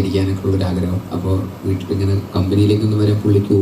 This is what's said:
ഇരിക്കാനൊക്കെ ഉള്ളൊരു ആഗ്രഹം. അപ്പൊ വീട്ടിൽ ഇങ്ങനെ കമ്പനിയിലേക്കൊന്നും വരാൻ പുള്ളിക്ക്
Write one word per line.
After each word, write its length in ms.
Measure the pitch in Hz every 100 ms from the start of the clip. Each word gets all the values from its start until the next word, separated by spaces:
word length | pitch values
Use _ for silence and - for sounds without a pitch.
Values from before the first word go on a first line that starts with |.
ഇരിക്കാനൊക്കെ 420 | 92 95 95 95 98
ഉള്ളൊരു 180 | 95
ആഗ്രഹം. 380 | 92 90 90 92 - 85
അപ്പൊ 140 | 92 95 - - 98
വീട്ടിൽ 240 | 95 - 95
ഇങ്ങനെ 200 | 98 98 - 98
കമ്പനിയിലേക്കൊന്നും 640 | 95 101 104 107 107 104
വരാൻ 180 | 104 104
പുള്ളിക്ക് 300 | 107 101 101 101